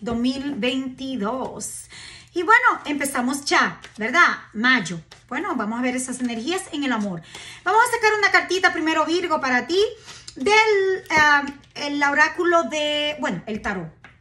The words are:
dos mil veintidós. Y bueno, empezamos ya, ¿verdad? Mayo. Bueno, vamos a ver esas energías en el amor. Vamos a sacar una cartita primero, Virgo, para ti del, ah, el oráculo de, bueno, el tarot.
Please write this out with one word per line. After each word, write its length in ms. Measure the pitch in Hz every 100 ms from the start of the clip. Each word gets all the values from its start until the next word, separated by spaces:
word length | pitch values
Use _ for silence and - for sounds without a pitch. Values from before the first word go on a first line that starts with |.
dos 160 | 208 233
mil 380 | 247 269 285 208
veintidós. 1300 | 240 262 262 262 269 254 202 262 247 - - - - - - - -
Y 100 | 339
bueno, 240 | 349 453 494 330 -
empezamos 600 | 294 277 262 247 285 -
ya, 340 | 339 220 - - -
¿verdad? 400 | 214 320 311 - -
Mayo. 460 | 214 247 254 175 170 - - _
Bueno, 280 | 254 403 302
vamos 240 | 208 226
a 20 |
ver 140 | 254 254
esas 260 | 254 254
energías 400 | 247 233 240 370 -
en 120 | 302
el 100 | 277
amor. 280 | 226 202 170 - - - -
Vamos 180 | 349 427
a 140 | 480 453
sacar 160 | 440 427
una 140 | 403
cartita 400 | 381 - 359 370
primero, 340 | 339 320 320 302
Virgo, 360 | 339 339 311
para 240 | 262 247 247
ti 140 | 359 440 466 - - - -
del, 680 | 262 427 453 403 381 381 -
ah, 340 | 320 302 285 277 - - -
el 260 | 294 285
oráculo 640 | 285 285 311 311 349 339
de, 540 | 254 302 294 294 294 302
bueno, 220 | 277 180 -
el 140 | 214
tarot. 300 | 226 190 160 - - _